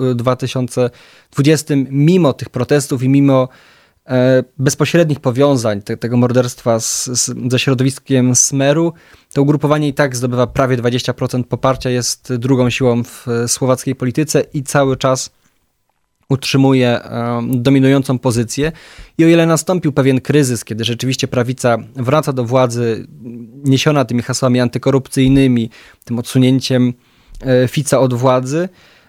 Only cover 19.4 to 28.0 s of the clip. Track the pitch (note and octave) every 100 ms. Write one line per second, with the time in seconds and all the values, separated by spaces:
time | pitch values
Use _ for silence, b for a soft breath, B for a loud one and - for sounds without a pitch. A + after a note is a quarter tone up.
19.4 | E3 D#3+ - G3+ D#3+ C3 C3+ C3 - C#3+
20.4 | C3 A#2 - A2 A2+ A#2 C3 C3 C3+ C3
21.4 | A#2+ B2+ B2+ A2+ A2 - A#2+ D3+ D3+ B2+
22.4 | A#2 C3 B2+ A#2+ A#2 G#2+ F2+ - B2 A#2
23.4 | A#2 C3 C#3+ C3+ D#3 D3 B2 A#2+ - B2
24.4 | C3 B2 B2 B2 C3+ C#3 C3+ - C3 C3+
25.4 | C3+ A#2+ A2+ B B B - A#2 A#2+ C3
26.4 | B2+ C3 - B2+ B2 A#2+ b b b -
27.4 | C3 B2+ B2+ - C#3 C3+